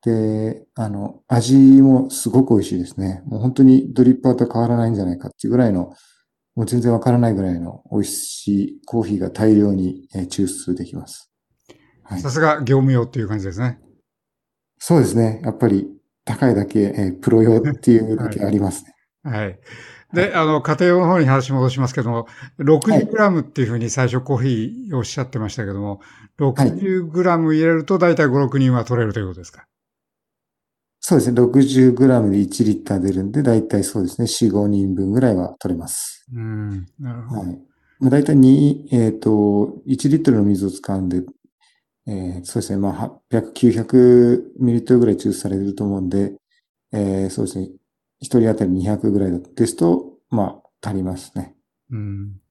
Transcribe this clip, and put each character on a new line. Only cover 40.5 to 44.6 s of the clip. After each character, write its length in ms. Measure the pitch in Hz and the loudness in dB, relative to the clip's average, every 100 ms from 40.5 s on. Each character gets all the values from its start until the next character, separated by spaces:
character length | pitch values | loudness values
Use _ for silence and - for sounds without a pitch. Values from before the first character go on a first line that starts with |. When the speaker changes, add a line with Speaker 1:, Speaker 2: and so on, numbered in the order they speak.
| 98 98 | 0 -2
Speaker 1:
を 40 | |
使 240 | 90 - | -6 -8
う 60 | 95 | -6
ん 80 | 95 | -4
で、 140 | 90 92 - _ _ _ _ _ _ - | -4 -6 -16 _ _ _ _ _ _ -12
え 340 | 101 92 90 | -10 -8 -10
ー、 20 | |
そ 140 | 87 117 | -8 -8
う 40 | |
で 40 | - | -6
す 60 | |
ね。 60 | 98 | -4
ま 120 | 98 | -4
あ、 20 | |
八 200 | 85 110 - _ | -6 -12 -14 _
百、 220 | 120 - | -6 -6
九 180 | - 123 | 0 2
百 800 | 117 113 127 123 123 120 123 - | 2 2 6 8 8 6 2 -2
ミ 140 | - | -4